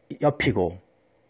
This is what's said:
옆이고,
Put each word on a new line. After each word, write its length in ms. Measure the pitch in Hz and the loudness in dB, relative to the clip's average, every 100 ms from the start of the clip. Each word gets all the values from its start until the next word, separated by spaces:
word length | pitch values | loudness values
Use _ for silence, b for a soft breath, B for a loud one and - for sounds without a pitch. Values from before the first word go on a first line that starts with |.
| - - | -18 -2
옆이고, 580 | 147 147 143 101 87 90 - _ _ _ | 0 2 0 0 -2 -4 -16 _ _ _